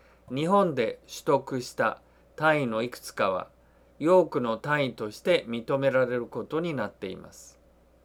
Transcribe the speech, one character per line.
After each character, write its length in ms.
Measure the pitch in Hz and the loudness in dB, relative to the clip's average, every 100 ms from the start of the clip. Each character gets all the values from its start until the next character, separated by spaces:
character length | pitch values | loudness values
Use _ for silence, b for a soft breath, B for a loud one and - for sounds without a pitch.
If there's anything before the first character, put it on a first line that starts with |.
| b b b | b b b
日 160 | 127 160 | -4 2
本 280 | 202 185 | 4 4
で 260 | 127 110 - - | 2 -2 -4 -16
取 180 | - | -8
得 380 | - 139 - 131 | 0 0 0 -8
し 100 | 123 | -6
た 300 | - 117 - b b b - | -2 -2 -2 b b b 0
単 280 | 156 156 | 2 2
位 20 | 123 | 2
の 160 | 110 | -2
い 80 | 123 | -4
く 80 | - | -8
つ 160 | - | -12
か 160 | - 101 | -2 0
は 180 | 92 - _ b b b b | 0 -6 _ b b b b
ヨ 280 | 151 185 156 | 4 6 6
ー 20 | |
ク 120 | 143 | 0
の 180 | 120 113 | -2 -4
単 280 | 143 147 131 | -2 0 0
位 80 | |
と 160 | - 107 | -4 -10
し 100 | - | -4
て 240 | - 127 113 | 0 2 0
認 280 | 117 117 139 | -8 -2 0
め 120 | 135 | 2
ら 160 | 127 123 | 2 2
れ 100 | 123 | -2
る 100 | 117 | -4
こ 180 | 123 | -8
と 160 | 101 151 | -6 -4
に 120 | 175 | -4
な 140 | 139 101 | -4 -6
っ 60 | |
て 160 | - 98 | -8 -12
い 80 | 85 | -12
ま 160 | 82 | -16
す。 260 | - - _ _ _ _ _ | -20 -20 _ _ _ _ _